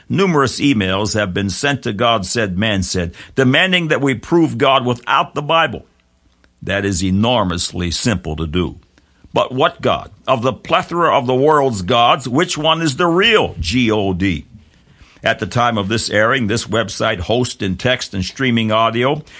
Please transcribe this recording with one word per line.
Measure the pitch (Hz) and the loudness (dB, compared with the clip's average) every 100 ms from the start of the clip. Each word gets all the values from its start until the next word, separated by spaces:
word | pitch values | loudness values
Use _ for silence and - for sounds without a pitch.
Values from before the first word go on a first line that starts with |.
| - | -6
numerous | 131 190 151 135 - | 0 2 2 0 0
emails | 143 120 95 95 107 | 0 2 0 0 -2
have | 107 104 | -2 -2
been | 90 98 | -2 -2
sent | 92 139 139 | -2 -2 -2
to | 117 | -4
God | 101 120 117 87 | -2 0 0 0
Said, | 123 104 90 | -2 -2 0
Man | 110 98 | 0 0
Said, | 90 95 82 - - - | -2 -2 -4 -8 -6 0
demanding | 127 143 185 180 165 | 2 4 4 2 0
that | 127 | 0
we | 139 113 | 0 -2
prove | - 170 156 117 | 0 2 2 2
God | 135 135 123 | 2 2 2
without | 120 - 139 - | -2 0 0 0
the | - | -4
Bible. | 147 165 156 - - _ _ _ _ _ _ _ | -2 0 0 -4 -14 _ _ _ _ _ _ _
That | - 98 | -4 -2
is | 101 90 | 0 0
enormously | 95 95 113 123 95 85 - 92 87 | 0 0 2 2 0 -2 -4 -4 -4
simple | - 123 101 78 78 | -2 -2 -2 -4 -6
to | 80 | -4
do. | 85 87 - - _ _ _ - | -2 -2 -6 -20 _ _ _ -6
But | - - | -2 -2
what | 127 165 - | 0 -2 0
God? | 123 85 - - - | -2 -2 -4 -10 -4
Of | 131 | -2
the | 123 | -2
plethora | 113 - 165 180 170 165 120 | -4 -2 -2 -2 -2 2 2
of | 123 | 2
the | |
world's | 127 147 151 135 107 | 2 4 4 2 0
gods, | 90 120 120 160 127 | 0 2 4 2 0
which | 127 180 180 | 0 0 0
one | 156 160 | 0 0
is | 160 127 | 0 0
the | 175 | 2
real | 170 220 214 113 - | 2 4 4 2 -4
G | - 123 117 | -4 0 2
O | 107 98 | 2 0
D? | 90 98 85 - - - _ _ _ - - | 0 -2 -2 -8 -20 -20 _ _ _ -20 -6
At | 104 220 | -2 -2
the | 95 | -2
time | 120 120 110 | 0 0 0
of | 98 | 0
this | 110 - | -2 0
airing, | 104 110 131 107 | 2 2 2 0
this | 117 - | -2 -2
website | 107 101 - 113 107 | -2 -2 -2 -2 -2
hosts | 85 117 123 - | -2 0 -2 -4
in | 98 90 | -4 -2
text | 123 127 - | -2 -2 -4
and | 101 92 | -8 -8
streaming | - 131 117 110 | -4 0 0 2
audio | 110 113 113 127 151 - - | 2 2 2 0 -2 -6 -20